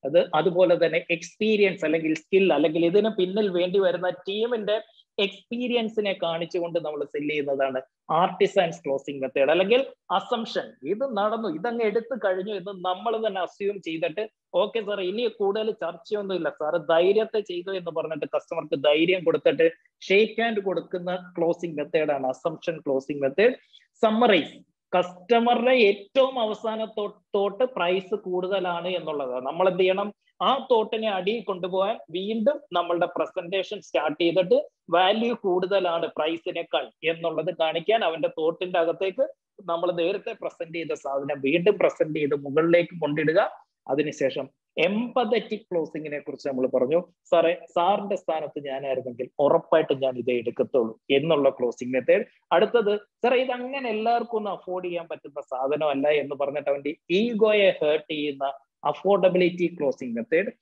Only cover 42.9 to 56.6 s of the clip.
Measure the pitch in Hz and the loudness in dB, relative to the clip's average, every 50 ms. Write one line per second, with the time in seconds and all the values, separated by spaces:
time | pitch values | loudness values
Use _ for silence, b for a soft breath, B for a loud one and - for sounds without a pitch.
42.9 | 180 170 156 147 147 156 156 147 160 185 226 - - - _ _ _ _ _ - | -4 -6 -4 -2 -2 0 0 2 2 2 2 0 -4 -12 _ _ _ _ _ -4
43.9 | 135 143 147 151 - - 143 131 127 151 135 135 _ _ _ _ _ - 156 180 | -2 0 0 -2 -2 -2 -2 -2 -2 -2 -8 -8 _ _ _ _ _ 0 0 0
44.9 | 202 214 247 240 - 262 240 214 240 220 - - 220 208 - _ 185 170 156 143 | 2 0 -4 -2 -2 -2 0 2 0 -2 0 -4 -8 -10 -8 _ -4 -4 -4 -4
45.9 | - 156 156 151 147 147 - - 139 131 - 143 135 127 131 123 123 127 123 123 | -6 -10 -10 -8 -8 -8 -8 -10 -12 -8 -6 -6 -2 -2 -2 0 2 2 2 2
46.9 | 151 175 175 _ _ _ _ _ - 165 165 165 180 - - - _ 180 170 180 | 2 0 0 _ _ _ _ _ 4 4 4 4 2 0 -6 -6 _ 0 2 2
47.9 | 202 208 202 196 208 180 _ - 160 156 156 143 - 151 139 139 131 135 139 139 | 2 0 0 -4 -4 -4 _ -4 -4 -4 -4 -6 -10 -10 -8 -6 -8 -6 -4 -4
48.9 | 131 127 123 127 123 117 127 - _ _ 147 143 147 170 - - - 160 156 - | -4 -4 -4 -8 -8 -8 -10 -10 _ _ 2 4 4 2 2 4 2 2 4 2
49.9 | 139 135 135 131 127 123 117 127 123 120 117 117 - - 123 113 - 135 117 110 | 0 0 0 -2 -2 -2 -2 -2 -2 0 -2 -4 -2 -2 -4 0 2 0 0 0
50.9 | 110 _ _ _ 135 139 143 160 165 143 139 135 135 - 127 120 113 - 123 123 | -4 _ _ _ 0 2 4 2 2 4 4 2 2 2 -2 -4 -2 -4 -8 -4
51.9 | 127 131 123 - 170 202 226 b b b b b 175 170 208 208 - 240 220 202 | -4 -2 4 4 2 2 2 b b b b b 2 4 4 4 2 2 2 2
52.9 | 208 208 - _ _ _ - 240 262 247 262 254 247 247 247 254 269 277 262 247 | 0 -2 -4 _ _ _ 0 2 2 2 0 0 -4 -6 -6 -8 -8 -6 -6 -4
53.9 | 214 214 220 233 233 240 233 233 - 214 208 202 185 156 - - 180 185 180 180 | -4 -2 0 0 0 0 -2 -2 -4 -4 -4 -4 -8 -8 -8 -8 -8 -6 -6 -6
54.9 | 175 170 165 165 156 147 _ 143 143 147 135 _ 131 127 135 135 147 147 156 151 | -6 -8 -8 -8 -12 -12 _ -14 -14 -14 -10 _ -6 -4 -2 0 0 0 0 0
55.9 | 143 139 139 147 151 147 139 139 143 135 143 139 139 147 | 0 2 2 2 2 2 0 -2 -4 -4 -4 -4 -4 -4